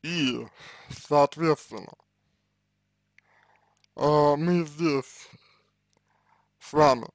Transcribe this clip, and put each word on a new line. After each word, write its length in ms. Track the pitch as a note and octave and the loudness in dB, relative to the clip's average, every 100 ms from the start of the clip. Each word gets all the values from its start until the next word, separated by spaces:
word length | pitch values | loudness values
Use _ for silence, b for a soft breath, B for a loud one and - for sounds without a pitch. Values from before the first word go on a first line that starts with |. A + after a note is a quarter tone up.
И, 420 | D#3 E3+ C3 A#2+ - B B B B - - | -8 -4 -2 -4 -10 B B B B -20 0
соответственно, 840 | D3 C#3+ D3+ E3 D3 - A2 - - _ _ _ _ _ _ _ _ _ _ _ _ _ _ _ _ _ _ _ - | 2 2 0 -2 -2 -4 -16 -18 -20 _ _ _ _ _ _ _ _ _ _ _ _ _ _ _ _ _ _ _ -4
э, 400 | C#3+ D3+ D3 D3 | 0 4 2 2
мы 280 | E3+ F3 D#3 | 0 0 -2
здесь 640 | D3 E3 C#3 - - - - b b b _ _ _ _ _ _ _ _ _ | -4 -2 -2 -6 -20 -20 -20 b b b _ _ _ _ _ _ _ _ _
с 140 | - | -4
вами 340 | D3 D3 B2 A2+ | 4 4 4 -4